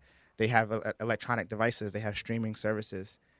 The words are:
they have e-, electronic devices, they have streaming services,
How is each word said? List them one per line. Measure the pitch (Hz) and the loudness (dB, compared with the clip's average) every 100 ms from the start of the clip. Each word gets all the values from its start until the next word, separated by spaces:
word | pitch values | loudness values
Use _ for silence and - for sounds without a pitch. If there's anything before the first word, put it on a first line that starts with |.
| - _ _ - | -6 _ _ 0
they | 110 | 4
have | 117 107 | 6 4
e-, | 110 107 - | 2 -2 -2
electronic | 113 110 - 117 90 | -2 0 0 -2 0
devices, | 107 117 - 107 | 2 2 2 -4
they | 101 | -2
have | 110 101 | -4 -4
streaming | - 113 110 107 | -2 -2 -2 -2
services, | 107 107 107 98 98 - _ _ | -2 -2 -4 -8 -10 -14 _ _